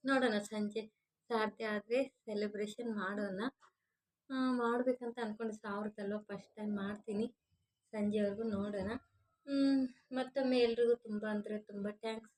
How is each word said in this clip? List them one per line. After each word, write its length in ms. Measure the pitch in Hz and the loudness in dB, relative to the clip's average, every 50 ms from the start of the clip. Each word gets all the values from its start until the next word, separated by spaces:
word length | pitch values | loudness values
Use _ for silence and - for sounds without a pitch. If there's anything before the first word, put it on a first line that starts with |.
| - | 2
ನೋಡೋಣ 320 | 262 277 262 254 247 214 208 | 2 2 4 4 4 2 2
ಸಂಜೆ 440 | 208 - 214 214 208 208 208 220 214 - _ _ _ _ _ _ _ _ | -2 -2 -4 -2 -2 -2 -2 -6 -6 -6 _ _ _ _ _ _ _ _
ಸಾಧ್ಯ 360 | 233 220 214 208 208 - 226 | 0 2 2 0 -2 -4 -4
ಆದರೆ 340 | 220 214 208 - - 233 254 269 262 _ _ | -2 -2 -4 -2 0 0 0 0 0 _ _
ಸೆಲೆಬ್ರೇಷನ್ 760 | _ - 208 208 208 208 208 196 214 214 - - 240 233 220 | _ -4 -2 -2 -2 -2 -2 -4 -6 -6 -6 -6 -6 -4 -2
ಮಾಡೋಣ. 440 | 208 185 185 208 208 208 196 190 185 220 262 _ _ _ - _ _ _ _ _ _ _ _ _ _ _ _ | -2 -2 -2 -2 -2 -2 -2 -2 -2 -4 -4 _ _ _ -20 _ _ _ _ _ _ _ _ _ _ _ _
ಆ, 220 | 269 262 254 254 | -2 0 2 2
ಮಾಡ್ಬೇಕಂತ 680 | 254 247 240 233 233 240 254 262 247 - 240 233 233 247 | 2 2 2 2 2 4 4 2 2 2 -2 -6 -4 -4
ಅಂದ್ಕೊಂಡು 340 | 233 214 214 214 233 220 214 | -4 -4 -4 -4 -4 -6 -6
ಸಾವಿರದಲ್ವ 640 | 214 - 214 202 202 214 214 208 - 202 202 208 214 | -6 -6 -6 -4 -4 -4 -6 -6 -6 -4 -4 -4 -4
ಫಸ್ಟ್ 380 | 214 _ 202 196 - - _ | -6 _ -10 -12 -12 -14 _
ಟೈಮ್ 200 | - 214 208 208 | -6 -4 -4 -2
ಮಾಡ್ತೀನಿ. 500 | 202 196 196 208 208 - - 208 202 226 254 - _ _ _ _ _ _ _ _ _ _ _ - | -2 -2 -4 -4 -6 -6 -4 -2 -2 -2 -2 -4 _ _ _ _ _ _ _ _ _ _ _ -4
ಸಂಜೆವರೆಗೂ 500 | 214 208 208 208 214 208 202 202 208 226 226 | -2 0 2 2 2 2 2 0 -2 -4 -2
ನೋಡೋಣ. 400 | 208 196 202 208 202 202 185 202 233 262 _ _ _ _ _ _ _ _ _ | -2 -2 -2 -2 -2 -4 -2 -2 -4 -6 _ _ _ _ _ _ _ _ _
ಹ್ಮ್, 360 | 285 277 277 277 277 277 269 262 247 - _ _ _ | -2 2 4 4 6 6 4 4 2 -2 _ _ _
ಮತ್ತೊಮ್ಮೆ 480 | 262 254 262 254 _ 277 262 254 254 247 | -4 -4 -4 -2 _ 0 2 4 6 6
ಎಲ್ರಿಗೂ 360 | 240 233 233 233 240 233 240 | 6 4 6 4 4 4 4
ತುಂಬ 300 | 240 _ 220 214 208 208 | 2 _ -4 -4 -2 0
ಅಂದರೆ 320 | 214 214 208 202 214 214 208 | 0 -2 -2 -2 -2 -4 -6
ತುಂಬ 280 | 214 - 202 202 202 208 | -6 -6 -8 -6 -4 -4
ಥ್ಯಾಂಕ್ಸ್. 420 | 208 - - 226 220 220 220 - _ | -6 -4 -6 -6 -4 -6 -8 -12 _